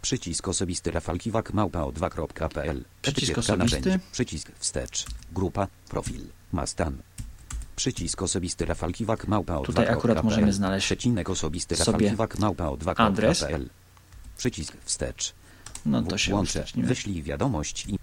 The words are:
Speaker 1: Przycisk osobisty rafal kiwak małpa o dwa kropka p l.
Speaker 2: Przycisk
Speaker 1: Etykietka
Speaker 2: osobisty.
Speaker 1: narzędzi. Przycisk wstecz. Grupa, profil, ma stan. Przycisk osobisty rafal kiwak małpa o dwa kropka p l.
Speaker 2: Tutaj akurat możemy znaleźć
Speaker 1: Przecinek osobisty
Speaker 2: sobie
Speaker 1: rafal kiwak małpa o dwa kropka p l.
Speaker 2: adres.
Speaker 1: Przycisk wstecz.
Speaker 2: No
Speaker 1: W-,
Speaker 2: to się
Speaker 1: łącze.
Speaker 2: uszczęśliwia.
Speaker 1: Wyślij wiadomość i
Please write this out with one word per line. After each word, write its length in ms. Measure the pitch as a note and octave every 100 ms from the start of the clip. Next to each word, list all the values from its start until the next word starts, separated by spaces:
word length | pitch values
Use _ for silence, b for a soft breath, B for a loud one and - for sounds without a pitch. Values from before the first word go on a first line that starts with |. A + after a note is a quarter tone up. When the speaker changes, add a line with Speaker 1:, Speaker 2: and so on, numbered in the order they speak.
Speaker 1:
Przycisk 460 | - B2+ - D#2+ G2
osobisty 420 | F2 F2+ E2+ -
rafal 280 | E2 - E2
kiwak 340 | A#2 A2 G#2+
małpa 300 | - G2 F2
o 100 | C#2+
dwa 180 | C#2 F2
kropka 380 | - D#2 - D#2+
p 140 | D#2
l. 220 | D2 C#2 - -
Speaker 2:
Przycisk 160 | - C#3+ -
Speaker 1:
Etykietka 80 | - A#2
Speaker 2:
osobisty. 220 | G2+ A#2+ -
Speaker 1:
narzędzi. 260 | D#3 F#3 -
Przycisk 400 | - A#2+ E2 - -
wstecz. 460 | - - - - - - -
Grupa, 340 | F2 F#2 G2+ G2 - -
profil, 380 | - - - - - -
ma 140 | - C2+
stan. 300 | - D#2+ C2+ - - - - - - - -
Przycisk 460 | - - E2+ -
osobisty 420 | F#2 G2 F2 - E2+
rafal 260 | E2+ E2
kiwak 360 | - A2 A2 -
małpa 280 | G#2+ D#2+ D#2+
o 60 |
dwa 100 | C2+
kropka 20 |
p 60 | D2+
l. 40 | -
Speaker 2:
Tutaj 120 | A#2
akurat 260 | A#2 A2+
możemy 280 | A2+ G#2+ G#2
znaleźć 340 | G2 F#2+ F#2+ -
Speaker 1:
Przecinek 440 | - B2 A2+ E2
osobisty 460 | F#2 D#2+ E2 - E2
Speaker 2:
sobie 160 | -
Speaker 1:
rafal 180 | F2+ G#2
kiwak 280 | G#2 A2 -
małpa 300 | G#2 F2 E2
o 80 | C2
dwa 180 | D#2+
kropka 220 | F2 A2 G2
p 60 | G#2+
l. 20 |
Speaker 2:
adres. 380 | E3+ C#2+ D2+ B1 - - - - - - -
Speaker 1:
Przycisk 400 | B2+ - D2+ -
wstecz. 480 | - - - - - - B B B B -
Speaker 2:
No 160 | C3
Speaker 1:
W-, 40 | F2+
Speaker 2:
to 120 | F#2
się 160 | -
Speaker 1:
łącze. 240 | G2+ E2+ -
Speaker 2:
uszczęśliwia. 280 | - - B2
Speaker 1:
Wyślij 340 | B2+ - F2+
wiadomość 640 | C#2+ C#2+ B2+ F#2 D2 - -
i 120 | G2